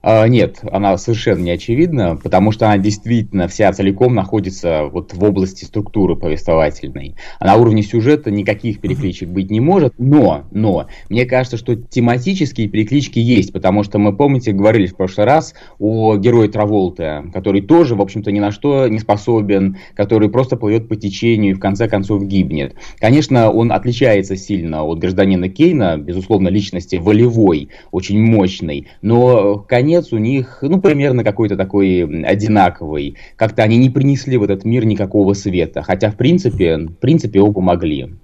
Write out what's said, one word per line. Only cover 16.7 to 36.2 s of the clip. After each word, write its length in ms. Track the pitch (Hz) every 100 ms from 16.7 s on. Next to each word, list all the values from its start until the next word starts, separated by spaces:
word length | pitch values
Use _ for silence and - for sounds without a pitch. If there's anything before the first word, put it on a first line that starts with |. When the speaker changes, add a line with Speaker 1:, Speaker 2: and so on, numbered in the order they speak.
| 104 92 85 82 76 78
Speaker 1:
который 280 | 92 98 98
тоже, 340 | 98 165 156
в 60 | 110
общем-то, 320 | 101 113 104
ни 80 | 101
на 100 | 101
что 380 | 104 143 139 131
не 100 | 110
способен, 800 | 110 104 - 113 104 101 98 95 -
который 340 | - 104 110 104
просто 260 | 113 127 123
плывет 320 | 107 113 113
по 80 | 107
течению 560 | 104 98 117 110 101
и 20 |
в 60 | 95
конце 260 | 98 101 113
концов 360 | 104 98 104
гибнет. 500 | 98 98 90 78 67 - - -
Конечно, 520 | 107 143 151 131 110
он 180 | 107 117
отличается 680 | 104 123 113 127 104 95 95
сильно 460 | - 98 82 78
от 160 | 78 82
гражданина 500 | 90 92 98 92 90
Кейна, 480 | - 165 156 95 78
безусловно, 520 | 73 90 95 107 92
личности 480 | 101 98 92 - 90
волевой, 720 | 85 107 120 113 101 80 69 - -
очень 280 | 87 92 101
мощной, 680 | 110 113 92 95 82 71 - -
но 580 | 101 117 123 120 101 104
конец 340 | - 123 139 170 165
у 40 | 113
них, 400 | 110 135 123 -
ну, 180 | 135 185
примерно 420 | 185 143 143 127
какой-то 340 | 107 98 110 95
такой, 440 | 95 104 95 90
м, 240 | 82 82 76
одинаковый. 880 | 101 107 107 90 - 78 76 71 - - -
Как-то 260 | 110 -
они 140 | 110 117
не 140 | 131
принесли 460 | 127 139 139 - 127
в 40 |
этот 220 | 101 95
мир 220 | 107 120 113
никакого 480 | 95 98 107 98
света, 480 | 98 104 90 80 -
хотя, 280 | 71 95 107
в 60 |
принципе, 600 | 107